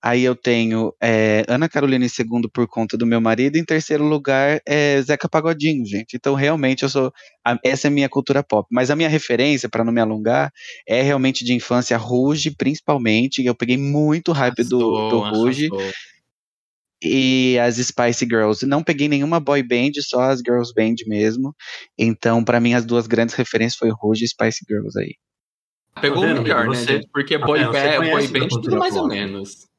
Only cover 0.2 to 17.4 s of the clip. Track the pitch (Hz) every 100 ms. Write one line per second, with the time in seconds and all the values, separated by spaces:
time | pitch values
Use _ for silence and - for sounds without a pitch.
0.2 | 127 123 - 117 113 110 113 - 117 113
1.2 | 110 107 110 120 160 151 143 131 123 -
2.2 | 113 120 113 - 117 - 110 117 117 117
3.2 | 113 113 131 151 165 160 - 151 151 151
4.2 | 139 135 139 151 - 147 147 139 131 147
5.2 | 170 160 156 165 147 151 113 101 113 123
6.2 | - 139 139 160 135 131 139 139 131 -
7.2 | - _ - 120 127 139 147 143 139 -
8.2 | 131 139 143 107 101 123 127 147 160 156
9.2 | - 117 139 139 117 117 117 117 110 107
10.2 | 107 127 143 _ - - - 117 135 143
11.2 | 131 127 120 123 - 123 123 117 110 123
12.2 | 131 151 156 143 127 151 - 147 117 110
13.2 | 131 - 123 120 120 127 139 143 151 156
14.2 | 170 156 123 123 123 123 117 107 110 113
15.2 | 107 107 117 131 151 98 98 98 - _
16.2 | _ _ _ _ _ _ _ _ 80 131
17.2 | 131 131